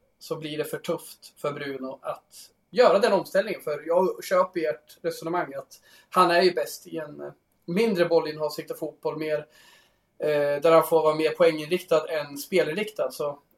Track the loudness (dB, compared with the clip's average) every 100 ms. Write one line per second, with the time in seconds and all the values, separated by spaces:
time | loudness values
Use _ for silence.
0 | _ _ -10 -8 -6 -6 -6 -6 -4 -6
1 | -8 -20 -20 -10 -8 -6 -8 -10 -10 -10
2 | -10 -10 _ -20 -20 _ _ 4 6 6
3 | 4 2 0 -2 -2 -4 -6 -6 0 2
4 | 2 -2 0 0 2 0 -4 -4 _ -10
5 | -8 -6 -4 -4 -4 -8 -16 -20 _ -20
6 | _ 2 4 4 4 2 -4 -8 -12 -12
7 | -12 -12 -16 -16 _ _ -6 0 2 2
8 | 4 2 2 -2 -4 -6 -10 -8 -10 -8
9 | -6 -4 -4 -4 -6 _ _ _ _ _
10 | _ -6 -2 0 0 2 6 6 6 4
11 | 2 2 0 4 4 2 -2 -4 0 0
12 | 0 -4 -6 -10 -2 0 0 -2 -6 -4
13 | -6 -4 -8 -8 _